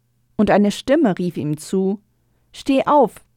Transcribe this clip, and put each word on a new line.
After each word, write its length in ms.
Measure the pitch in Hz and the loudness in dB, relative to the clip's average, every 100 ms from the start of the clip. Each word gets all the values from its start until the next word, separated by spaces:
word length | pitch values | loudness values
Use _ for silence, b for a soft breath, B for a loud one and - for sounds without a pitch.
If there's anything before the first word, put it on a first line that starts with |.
| _ _ _ - | _ _ _ -2
Und 140 | 208 | 2
eine 220 | 180 202 | 4 2
Stimme 440 | - - 285 269 170 | -2 -2 2 2 0
rief 200 | 175 - | -4 -6
ihm 180 | 240 - | -6 -6
zu: 460 | - 190 190 202 _ _ _ _ _ | -4 -4 -2 -4 _ _ _ _ _
„Steh 320 | - - 269 | -12 -2 -2
auf, 300 | - 294 226 - _ | 2 2 2 -2 _